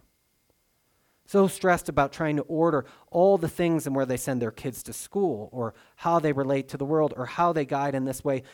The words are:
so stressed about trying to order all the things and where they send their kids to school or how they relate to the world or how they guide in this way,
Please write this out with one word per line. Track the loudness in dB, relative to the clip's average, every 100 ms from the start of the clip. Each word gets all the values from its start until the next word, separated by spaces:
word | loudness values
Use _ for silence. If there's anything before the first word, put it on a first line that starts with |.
| _ _ _ _ _ _ _ _ _ _ _ _ -2
so | 2 2
stressed | 2 2 2 0
about | 0 0
trying | 0 -2 0
to |
order | -2 2 2 2 -2 -12 _
all | 2 4 4
the | 0
things | 0 0 0 0
and | -2
where | 0
they | -2
send | -2 -2
their | -4
kids | -6 -10 -10
to | -12
school | -14 -8 -2 -2 -2 -8
or | -8 -8 -8 _ -8
how | 0 2
they | 2
relate | 0 0 -2 -4
to | -6
the | -2
world | 2 0 -2
or | -8
how | 0 0
they | 2 -2
guide | -2 -2 -2
in | -4
this | -4
way, | -2 -2 -4